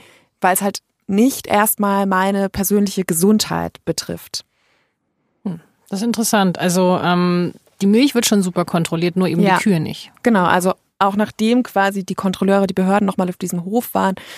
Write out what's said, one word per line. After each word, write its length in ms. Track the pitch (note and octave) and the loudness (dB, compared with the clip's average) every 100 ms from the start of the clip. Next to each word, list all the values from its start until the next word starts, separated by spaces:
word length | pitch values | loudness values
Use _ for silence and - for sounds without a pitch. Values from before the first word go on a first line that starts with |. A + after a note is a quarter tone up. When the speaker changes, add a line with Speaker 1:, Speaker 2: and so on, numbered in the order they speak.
| - _ _ _ | -10 _ _ _
Speaker 1:
weil 140 | F#3 | 0
es 80 | G3 | 2
halt 180 | G3+ F#3+ _ _ - | -2 -6 _ _ -4
nicht 400 | G3 B3 C4+ - | 2 2 0 -2
erstmal 600 | G#3 G#3+ - G3+ G3 G3 | 0 0 0 0 0 0
meine 420 | F#3 F#3+ G3+ G3 | 0 0 0 -2
persönliche 560 | - F#3+ G#3 G3+ - | -2 -2 0 0 -2
Gesundheit 760 | F#3 E3 F#3+ G#3+ - E3+ E3+ - | -2 2 4 2 0 -4 -6 -8
betrifft. 600 | - E3 - - - - - _ _ _ _ _ _ _ _ _ | -6 -6 -6 -12 -10 -14 -14 _ _ _ _ _ _ _ _ _
Speaker 2:
Hm, 160 | G#3 E3+ _ _ - | -10 -10 _ _ -10
das 120 | G3+ | -6
ist 60 | A#3 | -2
interessant. 520 | A3+ A3 G#3+ F#3+ E3+ | -2 0 2 2 0
Also, 400 | F3+ F3 F3+ F3+ | 0 2 2 2
ähm, 500 | E3+ F3+ F3+ F3 F3 - _ - | 2 2 2 0 -2 -6 _ -2
die 60 | G3 | 2
Milch 280 | G#3+ C#4 | 4 4
wird 120 | A#3+ A3+ | 2 2
schon 160 | G#3 | 2
super 220 | F#3 F3 | 0 -2
kontrolliert, 520 | E3+ F3 E3 E3 F3 F3 | -2 -2 -2 -2 -2 0
nur 120 | F#3 | 0
eben 140 | E3+ | 2
Speaker 1:
Ja. 140 | G3 F3+ | 2 2
Speaker 2:
die 60 | |
Kühe 180 | A3+ F3 | 2 0
nicht. 300 | D3+ - - _ | 0 -8 -16 _
Speaker 1:
Genau, 220 | A#3+ G#3+ | 0 2
also 300 | F3 F3+ F3+ - _ - | 2 2 0 -4 _ -2
auch 160 | G3 | -2
nachdem 480 | G3+ G#3+ - A3 B3 | 0 -4 -2 0 2
quasi 420 | A#3+ G3 G3 G3 | 0 0 0 -2
die 120 | F#3 F#3 | -6 -4
Kontrolleure, 500 | G3 F#3 G3 G3 G3 | -4 -2 0 2 0
die 80 | |
Behörden 320 | F#3 F#3 G3+ G3+ | 0 0 2 0
nochmal 220 | F#3+ F3+ | -2 -4
auf 80 | F3+ | -4
diesem 280 | F3+ F3 | -8 -6
Hof 300 | F3 A3+ A#3+ | -4 -4 -2
waren 220 | G3 F#3+ F#3+ - | -2 -2 -2 -10